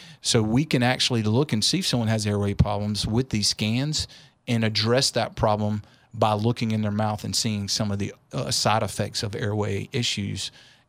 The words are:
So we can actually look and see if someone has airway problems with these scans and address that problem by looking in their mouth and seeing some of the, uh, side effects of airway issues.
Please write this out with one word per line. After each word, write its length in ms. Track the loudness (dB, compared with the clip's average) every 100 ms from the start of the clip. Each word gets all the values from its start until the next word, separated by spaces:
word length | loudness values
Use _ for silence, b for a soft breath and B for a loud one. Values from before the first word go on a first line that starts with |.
| B B
So 200 | 0 2
we 240 | 4 2 2
can 160 | 2
actually 400 | 2 2 2 2
look 320 | 2 2 2
and 100 | 2
see 160 | 2 0
if 60 | 0
someone 220 | 0 0
has 180 | 0 0
airway 300 | 0 0 0
problems 500 | 0 0 -2 -2 0
with 240 | 0 0
these 180 | 0 0
scans 600 | 0 0 0 -2 -4 -6 B B B -4
and 160 | 0
address 480 | 0 0 2 2 2
that 240 | 0 -4 0
problem 480 | 2 2 2 -2 -6 b b 0
by 180 | 2
looking 380 | 4 2 0 0
in 100 | 0
their 100 | 0
mouth 320 | 0 -2 -2
and 120 | -4 -2
seeing 320 | -2 -2 -4
some 240 | -2 -2
of 80 | -2
the, 120 | -4 -8 _
uh, 160 | -8 -4
side 320 | 0 2 2
effects 400 | 0 -4 -6 -4
of 140 | -6 -4
airway 520 | -4 -2 -2 -4 -4
issues. 600 | -4 -2 -2 -4 -6 -8 b b b